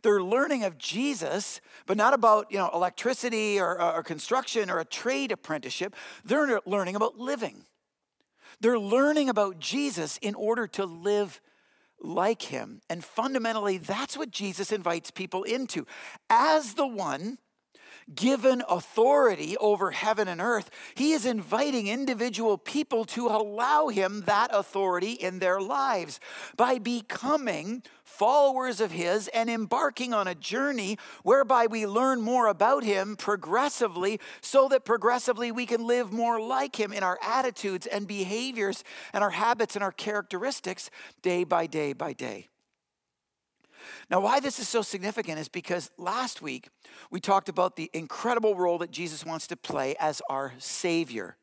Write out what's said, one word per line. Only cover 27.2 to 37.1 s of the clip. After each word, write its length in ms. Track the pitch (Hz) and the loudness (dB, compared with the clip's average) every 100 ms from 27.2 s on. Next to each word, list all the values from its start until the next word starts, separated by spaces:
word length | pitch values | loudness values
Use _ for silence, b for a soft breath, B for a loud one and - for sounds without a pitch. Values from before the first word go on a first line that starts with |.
| 254 302 247 156 165 240 B B | 0 0 0 -4 -6 -10 B B
followers 800 | - - 214 285 277 262 254 202 | -20 0 4 6 6 4 -2 -2
of 120 | 214 | -2
his 360 | 165 175 202 208 | -2 0 0 0
and 220 | 226 226 | -2 -2
embarking 640 | 233 208 247 285 - 254 | -2 0 0 0 -2 -2
on 120 | 220 190 | 0 -2
a 80 | |
journey 640 | 170 - 214 277 262 196 214 B B | -6 -4 -2 0 -2 -4 -4 B B
whereby 440 | 175 269 254 254 233 | 4 6 6 4 4
we 200 | 226 208 | 2 0
learn 360 | 208 262 254 | 2 4 2
more 240 | 220 247 226 | 2 4 4
about 360 | 175 214 277 | 6 4 4
him 320 | 226 196 196 | 2 0 0
progressively, 1040 | 208 - 202 151 214 285 - 233 170 190 214 B B | -4 -2 -2 0 2 2 2 -2 0 -2 -2 B B
so 280 | - 269 269 | 4 6 6
that 180 | 269 - | 4 2
progressively 640 | 226 208 247 247 226 240 | 2 2 2 0 0 -2
we 140 | 226 247 | -2 -2
can 200 | 233 233 | -2 2
live 240 | 240 220 | 2 2
more 300 | 220 233 226 | 0 0 0
like 400 | 220 262 277 - | 0 -2 -2 -2
him 140 | 208 | -2
in 80 | 208 | 0
our 160 | 185 | 0